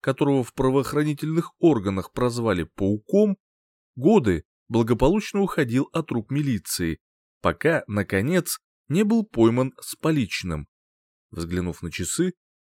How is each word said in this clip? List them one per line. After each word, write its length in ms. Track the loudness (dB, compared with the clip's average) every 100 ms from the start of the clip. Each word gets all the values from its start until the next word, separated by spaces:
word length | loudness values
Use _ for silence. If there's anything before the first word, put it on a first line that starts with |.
которого 420 | -6 -2 0 0
в 80 | -2
правоохранительных 1000 | -2 0 2 0 0 -2 -2 -2 -2 -4 2
органах 540 | 4 4 2 -2 -4
прозвали 520 | -2 -2 0 0 0
"Пауком", 760 | -2 -2 -2 -2 0 2 4 0 _ _ _ _ _ -2
годы 480 | 4 4 4 0 -4 _ -4
благополучно 720 | 0 2 2 2 2 -2 -2
уходил 480 | 0 0 0 0 -2
от 180 | -4 -4
рук 200 | -6 -4
милиции, 680 | -4 -2 -2 -4 -4 -4 -4 _ _ _ _
пока, 440 | -2 0 0 0 -2
наконец, 720 | -4 -2 -2 0 0 -2 -6 _ _ -4
не 140 | 0
был 220 | 2 0
пойман 480 | 0 4 4 4 0 -4
с 160 | -14 -6
поличным. 720 | -2 0 -2 -4 -6 -8 -10 _ _ _ _ _ _
Взглянув 520 | -10 -4 -4 -4 -6
на 80 | -10
часы, 440 | -8 -6 -2 -2 -4 _ _